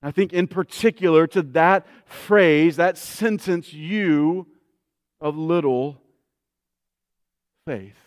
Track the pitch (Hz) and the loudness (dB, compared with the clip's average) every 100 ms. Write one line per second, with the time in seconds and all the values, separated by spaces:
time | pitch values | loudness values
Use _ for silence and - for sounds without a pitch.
0 | 143 143 190 180 175 185 175 - 226 - | -6 -2 -2 -2 -4 -4 -8 -2 -2 0
1 | 180 160 165 190 151 143 165 190 - _ | 2 4 4 0 -2 2 4 2 -2 _
2 | _ - - 208 180 151 165 147 175 180 | _ -20 0 4 4 4 2 2 -2 -2
3 | - - 226 214 - 175 - 151 156 214 | -12 -6 -4 -4 -4 -6 -6 -16 -8 -4
4 | 196 151 151 180 175 _ _ _ _ _ | 0 2 0 -2 -8 _ _ _ _ _
5 | _ _ 151 151 160 170 147 127 135 143 | _ _ -8 -8 -2 0 0 -2 -4 -10
6 | _ _ _ _ _ _ _ _ _ _ | _ _ _ _ _ _ _ _ _ _
7 | _ _ _ _ _ _ - 123 95 _ | _ _ _ _ _ _ -12 -12 -14 _